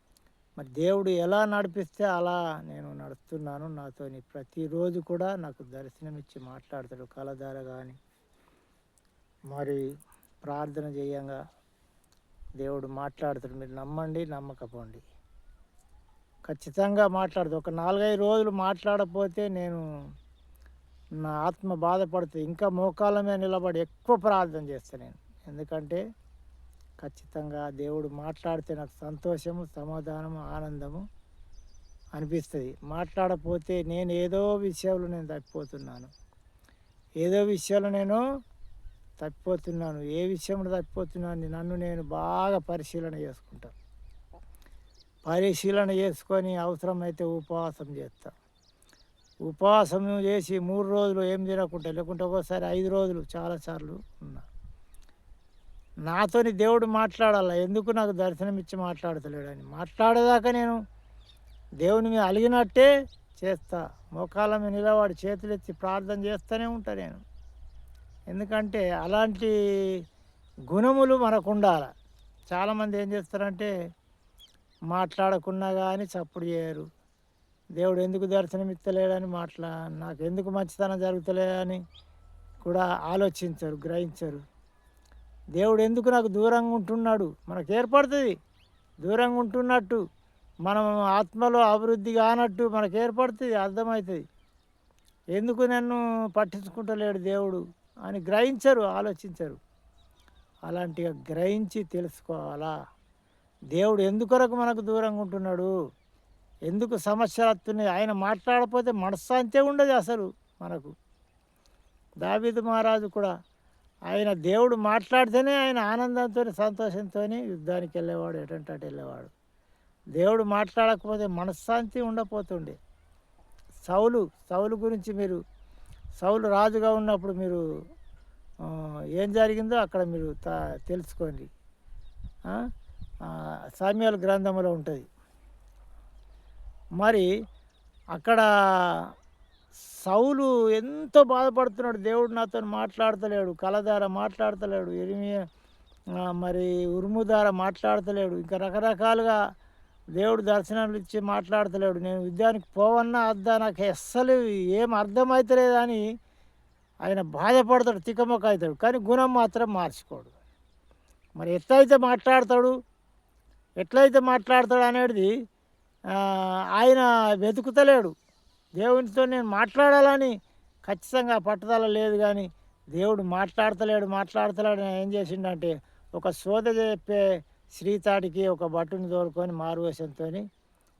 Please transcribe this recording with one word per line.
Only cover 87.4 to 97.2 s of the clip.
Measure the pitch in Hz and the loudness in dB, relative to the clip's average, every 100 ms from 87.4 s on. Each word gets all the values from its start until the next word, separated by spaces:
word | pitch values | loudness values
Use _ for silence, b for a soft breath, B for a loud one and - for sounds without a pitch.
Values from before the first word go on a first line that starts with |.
| - | -10
మనకు | 180 151 | -8 -2
ఏర్పడుతుంది | 214 247 277 277 285 254 - _ _ _ _ _ - | 0 4 4 4 2 0 -2 _ _ _ _ _ -10
దూరంగా | 165 220 247 240 | -2 2 2 2
ఉంటున్నట్టు, | 233 247 247 247 190 233 170 _ _ _ _ - | -2 -2 2 2 2 -2 -4 _ _ _ _ -6
మనం | 175 208 214 208 | -2 0 2 2
ఆత్మలో | 196 196 208 220 240 240 | 2 2 2 2 4 6
అభివృద్ధి | 226 214 226 226 202 | 6 6 2 0 2
కానట్టు | 226 226 240 240 185 | 4 4 4 2 0
మనకు | 233 214 208 202 | 0 0 0 0
ఏర్పడుతుంది, | 233 220 254 220 254 | 0 0 -2 -2 -2
అర్థమవుతుంది. | 214 196 196 226 226 185 175 - _ _ _ _ _ _ _ _ _ - | 0 -2 -2 -2 -2 -4 -8 -10 _ _ _ _ _ _ _ _ _ -6
ఎందుకు | 190 226 233 | -2 0 2
నన్ను | 247 247 240 240 233 226 220 208 | 2 2 0 -2 -2 -2 -2 0
పట్టించుకుంటలేడు | 208 202 196 233 214 214 208 | 0 -2 -12 -10 -6 -2 -2
దేవుడు | 196 | -2